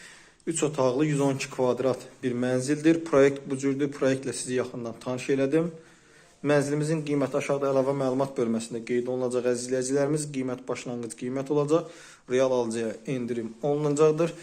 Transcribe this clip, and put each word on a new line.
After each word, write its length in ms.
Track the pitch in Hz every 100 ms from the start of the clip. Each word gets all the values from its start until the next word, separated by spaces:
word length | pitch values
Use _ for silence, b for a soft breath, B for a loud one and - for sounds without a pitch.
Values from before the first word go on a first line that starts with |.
| B B B B -
Üç 160 | 160
otaqlı, 420 | 151 151 131 123 156
yüz 100 | 143
on 140 | 139 135
iki 160 | -
kvadrat 480 | - 127 120 127 120 - -
bir 100 | 131
mənzildir. 720 | 120 123 127 131 147 151 165
Proyekt 400 | - 143 139 139 -
bu 80 | 135
cürdür. 320 | 139 135 143
Proyektlə 420 | - 135 131 131
sizi 220 | 120 - 127
yaxından 340 | 117 127 117 113
tanış 260 | - 127 - 135
elədim. 320 | 135 156 170 - B B B B B B
Mənzilimizin 600 | 139 147 139 147 151 160 147
qiyməti 300 | 143 131 143
aşağıda 300 | - 139 139
əlavə 200 | 135 131 139
məlumat 380 | 131 127 139 139
bölməsində 440 | 117 113 - 120 113
qeyd 240 | 123 123
olunacaq, 400 | 127 127 123 123
əziz 160 | 120 123
izləyicilərimiz. 580 | 131 127 139 143 151 147
Qiymət 320 | 131 127 123 -
başlanğıc 480 | 120 - 120 113 -
qiymət 320 | 123 135 135
olacaq. 400 | 147 143 160 165 B B B -
Real 200 | 127 131 127
alıcıya 340 | 117 113 113 101 -
endirim 460 | 131 117 120 113 -
olunacaqdır. 680 | 147 147 151 143 156 156 170 -